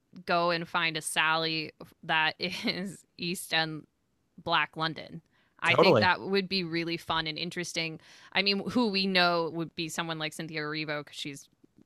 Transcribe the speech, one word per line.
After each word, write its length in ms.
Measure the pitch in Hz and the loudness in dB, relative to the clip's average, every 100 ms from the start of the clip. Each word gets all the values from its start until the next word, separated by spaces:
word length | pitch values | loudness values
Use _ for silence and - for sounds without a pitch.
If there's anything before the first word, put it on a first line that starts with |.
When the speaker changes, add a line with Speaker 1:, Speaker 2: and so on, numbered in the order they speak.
| _ - 180 | _ -12 0
Speaker 1:
go 260 | 175 175 | 2 4
and 160 | 170 170 | 2 0
find 280 | 180 165 160 | 0 0 0
a 40 | |
Sally 680 | - 170 160 160 160 160 151 - - _ | -6 -4 -2 0 0 -4 -6 -12 -20 _
that 320 | 165 160 156 - | -4 0 0 -2
<laughs> 40 | |
is 640 | 202 180 214 175 196 156 _ - | -6 -4 -4 -4 -6 -10 _ -10
East 360 | 175 180 - | -6 -6 -4
End 340 | 160 160 156 - _ _ _ _ - | -2 -2 -4 -12 _ _ _ _ -12
Black 400 | 165 165 151 160 | 0 0 0 -2
London. 440 | 160 151 - 160 - _ _ _ | -4 -4 -12 -16 -18 _ _ _
I 140 | 165 | 2
Speaker 2:
Totally. 280 | 170 185 127 | 6 8 8
Speaker 1:
think 40 | 107 127 | 6 2
that 20 | |
would 260 | 117 196 185 | 0 0 0
be 160 | 190 | -2
really 340 | 170 165 165 170 | -2 -2 -2 -4
fun 280 | - 160 160 | -2 -2 -2
and 100 | 151 | -6
interesting. 600 | 170 180 170 - 165 156 - - - | -6 -6 -6 -4 -6 -8 -16 -20 -4
I 100 | 180 | 0
mean, 260 | 196 196 196 | 2 0 0
who 180 | 240 233 | 2 2
we 180 | 196 190 | 2 2
know 420 | 185 175 175 165 | 4 6 4 0
would 220 | 165 160 - | -2 -6 -4
be 140 | 160 | -6
someone 300 | - 165 160 | -4 -4 -4
like 120 | 156 | -6
Cynthia 280 | - 160 156 | -6 -8 -6
Erivo, 420 | 151 156 156 147 143 | -4 -4 -4 -6 -8
'cause 100 | - | -10
she's 340 | 151 139 - _ _ _ | -10 -10 -16 _ _ _